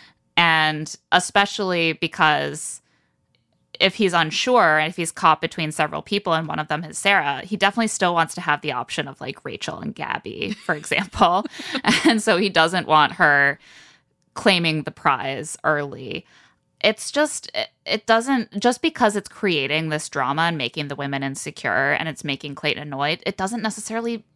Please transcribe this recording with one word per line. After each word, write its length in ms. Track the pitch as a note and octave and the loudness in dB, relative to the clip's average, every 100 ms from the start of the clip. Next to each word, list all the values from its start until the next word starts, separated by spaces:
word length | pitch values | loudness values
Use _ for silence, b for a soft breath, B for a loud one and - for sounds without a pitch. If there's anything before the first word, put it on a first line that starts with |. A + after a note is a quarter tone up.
| B B _ - | B B _ 2
And 580 | E3+ D#3+ D#3 D3+ D3+ - - | 4 4 2 -2 -8 -12 0
especially 840 | F3+ - G3+ G3+ - F#3+ F3 E3 | 0 2 2 2 0 -2 0 0
because 880 | D#3 E3 - D#3+ C#3+ C#3+ D3+ - - _ _ _ _ _ _ _ _ _ - | -2 -4 2 2 2 0 -6 -12 -14 _ _ _ _ _ _ _ _ _ 0
if 160 | F#3+ - | 0 2
he's 180 | F#3+ | 2
unsure 680 | E3+ D#3 - B3+ B3 E3+ D#3 | 2 0 0 2 4 6 4
and 100 | D#3 | 0
if 60 | F3+ | -2
he's 160 | E3 | -6
caught 300 | - E3+ D#3 | 2 4 4
between 300 | E3 - D#3 | 0 -4 -4
several 300 | D3+ D3+ D#3 | -2 -2 -2
people 320 | - G3+ G3 | -4 -2 0
and 140 | D#3+ D#3+ | 0 -2
one 100 | D3 | -4
of 100 | D3+ | -4
them 140 | D#3 | -4
is 140 | D#3+ - | -6 -2
Sarah, 440 | G3 G3 C#3+ C3 | 2 2 2 -2
he 120 | F#3 G3+ | -4 0
definitely 320 | G3 G#3+ A3+ | 2 2 -2
still 280 | - F3+ E3+ | 0 2 2
wants 180 | D#3+ - | 0 -2
to 60 | |
have 200 | E3+ D3 | -2 0
the 100 | D3+ | -2
option 360 | B2 - - C#3 | -6 -6 -6 -8
of, 140 | - | -8
like, 240 | B2 C3+ C3+ | -12 -10 -10
Rachel 340 | - - - | -10 -8 -8
and 140 | - | -8
Gabby, 600 | - - - - - - G#3+ - | -8 -6 -6 -8 -8 -8 -6 -4
for 80 | D3+ | -4
example. 720 | - - F#3+ - F3 F3+ - | -2 -2 -2 2 4 2 -2
<laughs> 40 | B B C4 - - D#4 | B B -4 0 2 4
And 160 | A3 | 4
so 160 | A3 F3+ | 4 2
he 120 | G3 | 2
doesn't 380 | E3+ E3 F3+ - | 4 2 2 2
want 260 | D#3 C#3+ | 4 4
her 460 | - E3 C#3+ C#3+ - B B B B B _ _ | 4 4 6 4 2 B B B B B _ _
claiming 500 | - G#3 F3+ E3+ D#3 | 0 2 4 2 0
the 80 | C#3 | -4
prize 640 | - D3+ B2+ C3+ C3+ D#3 - | -2 0 0 -2 -6 -8 -4
early. 600 | - D3+ C#3+ - B2+ - - b b b _ _ | 0 0 -2 -8 -10 -10 -12 b b b _ _
It's 300 | - G#3+ - | 0 0 -4
just, 380 | C#4+ D4+ - - | -2 0 -2 -10
it, 160 | - G#2+ _ - | -8 -8 _ -6
it 200 | - - | -4 2
doesn't, 540 | A3+ B3 C4+ - G3 | 2 2 0 -2 0
just 220 | A#3+ B3 | 0 2
because 340 | D#4+ - A3 G3+ | -2 2 2 2
it's 140 | - | -6
creating 600 | - G3+ D#3 C3+ D3+ D#3+ | -4 0 0 0 -2 -2
this 200 | D#3 - | -4 -4
drama 340 | C#3+ B2+ D3 | -4 -2 0
and 140 | E3+ D#3+ | 0 0
making 300 | F3+ D#3+ D3 | -4 -6 -8
the 80 | C#3+ | -6
women 260 | C#3 C#3 | -4 -4
insecure 680 | C#3 C#3 D#3 - B2 F#2+ C#3 | -4 -6 -10 -6 -2 0 2
and 160 | D3 D#3+ | 0 -4
it's 140 | C#3 | -6
making 320 | D3 C3+ D3 C#3 | -6 -6 -8 -6
Clayton 260 | D3+ - | -4 -4
annoyed, 400 | D3 C#3 C#3+ F3 - | -6 -4 -2 -2 -4
it 120 | G3 | -4
doesn't 240 | F#3+ A#3 | -4 -4
necessarily 640 | A3 - - A3 A#3 A3+ _ | -6 -6 -8 -6 -4 -6 _